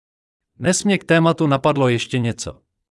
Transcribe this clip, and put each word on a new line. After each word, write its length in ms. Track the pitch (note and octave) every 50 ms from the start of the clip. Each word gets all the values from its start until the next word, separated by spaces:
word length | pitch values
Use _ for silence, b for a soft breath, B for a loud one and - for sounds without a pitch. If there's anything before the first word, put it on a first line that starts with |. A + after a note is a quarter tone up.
| _ _ _ _ _ _ _ _ _ _ _
Dnes 280 | - - F3 F#3 - -
mě 140 | G#3 G3 F3+
k 60 | -
tématu 420 | - E3 E3 E3 E3 E3 - D#3+
napadlo 420 | D3 C#3 C3 - D3+ C#3+ C#3 C3+ B2
ještě 300 | A#2+ A#2 - - - B2+
něco. 420 | A#2 A#2 G#2+ - - E2+ - - _ _ _ _ _ _ _